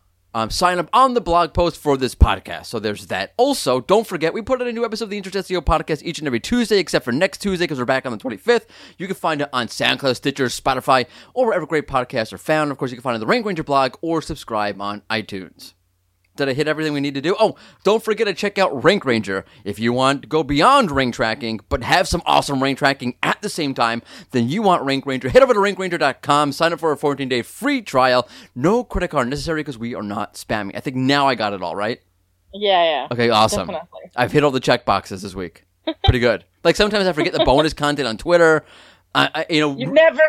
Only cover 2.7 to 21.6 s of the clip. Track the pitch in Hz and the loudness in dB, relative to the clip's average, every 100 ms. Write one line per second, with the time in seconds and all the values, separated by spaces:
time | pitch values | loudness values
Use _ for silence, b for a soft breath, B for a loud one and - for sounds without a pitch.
2.7 | 113 104 98 98 95 98 - 269 262 139 | -6 -4 -6 -6 -6 -4 0 0 2 0
3.7 | 123 117 208 220 170 160 208 208 254 247 | 0 2 2 2 -2 -2 -4 -4 -4 -2
4.7 | 226 226 214 220 208 190 196 - 180 165 | -4 -4 -4 -6 -8 -6 -8 -4 -2 0
5.7 | 160 147 151 170 156 147 117 - 247 220 | 0 0 -4 -4 -6 -4 -4 0 0 2
6.7 | 202 156 160 - 151 190 - 202 180 170 | 0 2 -2 0 0 0 -2 -4 -2 -2
7.7 | 135 123 131 127 110 262 98 220 233 - | -2 0 -2 -2 -8 -8 -6 0 0 0
8.7 | B B - 185 185 175 151 143 127 110 | B B -14 -10 -4 -2 -2 -2 -2 -4
9.7 | - 120 131 135 120 143 135 123 - 143 | -2 -2 0 -2 -2 -4 -2 -4 -2 -2
10.7 | 131 139 131 120 B B 247 226 180 156 | -2 2 2 0 B B -2 0 0 -2
11.7 | 156 - 135 123 123 110 92 - 156 147 | -4 -2 -4 -2 -4 -4 -6 -2 0 -2
12.7 | 131 135 123 127 113 110 240 208 160 143 | -4 -8 -6 -4 -4 0 -2 -2 -6 0
13.7 | 139 131 - 165 160 - 160 - 110 104 | 2 2 -2 -4 -4 -4 -12 -6 -2 -2
14.7 | 98 101 104 - 110 101 98 85 _ - | -4 -8 -10 -4 -4 -4 -10 -12 _ -20
15.7 | _ _ _ _ _ _ - 139 131 147 | _ _ _ _ _ _ -4 -2 0 -2
16.7 | 151 156 147 139 139 151 254 - - B | -2 -2 -2 -4 -4 -4 2 0 0 B
17.7 | B 190 220 220 208 208 175 202 196 185 | B 0 0 0 -2 -2 -2 -4 0 0
18.7 | 135 147 202 135 113 98 95 - b 101 | 2 2 2 2 0 -2 -6 -8 b -10
19.7 | 101 117 123 131 139 117 156 139 143 220 | -2 -2 2 2 0 -2 -2 0 4 6
20.7 | 277 196 135 123 113 113 110 113 110 | 6 4 0 -2 0 -2 -2 -6 -8